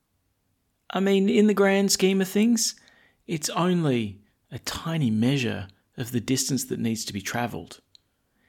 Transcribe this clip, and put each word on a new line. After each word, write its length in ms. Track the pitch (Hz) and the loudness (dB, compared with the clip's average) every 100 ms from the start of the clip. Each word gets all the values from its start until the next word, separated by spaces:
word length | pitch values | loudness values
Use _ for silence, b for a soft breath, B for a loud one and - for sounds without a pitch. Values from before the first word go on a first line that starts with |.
| _ _ _ _ _ _ _ _ - | _ _ _ _ _ _ _ _ -8
I 120 | 185 | -2
mean, 280 | 196 196 196 | 2 4 4
in 200 | 240 208 | 4 4
the 40 | |
grand 380 | 196 196 196 202 | 4 4 4 2
scheme 300 | - 190 190 | 2 2 2
of 80 | 185 | 0
things, 480 | 208 226 226 - - b b b b - | 2 2 2 0 -6 b b b b -8
it's 240 | 165 151 | -6 -4
only 680 | - 175 180 156 123 107 95 _ _ - | -2 0 2 2 0 -2 -8 _ _ -16
a 80 | 127 | -12
tiny 520 | - - 160 165 127 | -10 -10 -6 -2 0
measure 580 | 107 117 139 117 98 95 _ _ - | 2 2 2 -2 -4 -8 _ _ -12
of 160 | 117 | -6
the 80 | 120 | -4
distance 440 | - 127 - 131 | -2 -2 -2 -4
that 160 | - 123 | -4 -4
needs 240 | 113 110 | -4 -4
to 80 | - | -6
be 80 | 101 | -8
travelled. 600 | - 117 120 - 82 - _ _ _ _ _ _ | -6 -6 -6 -8 -14 -18 _ _ _ _ _ _